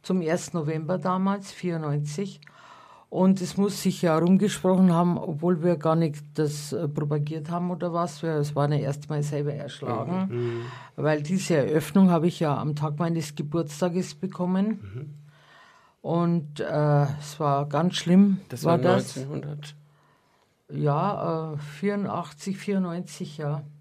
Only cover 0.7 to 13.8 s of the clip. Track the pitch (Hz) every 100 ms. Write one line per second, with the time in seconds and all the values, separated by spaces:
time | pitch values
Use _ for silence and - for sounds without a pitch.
0.7 | 156 156 185 185 185 190 202 196 - 180
1.7 | 165 151 147 147 - 196 - - - -
2.7 | - - - _ 147 185 190 175 - 202
3.7 | 202 190 - 175 160 170 190 202 - 185
4.7 | 185 185 170 175 170 - 151 175 180 175
5.7 | 165 160 160 165 147 - - 151 147 -
6.7 | 139 160 151 147 151 147 160 151 175 175
7.7 | 175 175 170 170 - 165 156 147 143 143
8.7 | 147 110 - - 151 147 147 147 143 147
9.7 | - 127 120 139 185 190 120 120 117 120
10.7 | - - - 143 156 147 185 - 160 117
11.7 | 156 151 196 190 170 170 170 156 131 131
12.7 | 147 156 147 170 165 160 - 147 170 151
13.7 | -